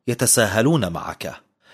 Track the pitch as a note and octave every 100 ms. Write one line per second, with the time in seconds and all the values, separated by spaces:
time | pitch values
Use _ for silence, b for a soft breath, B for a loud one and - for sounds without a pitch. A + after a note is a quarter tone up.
0 | - A#2+ B2 B2 G#2 G#2+ C3 E3 F2+ E2
1 | - - D#2 - _ _ b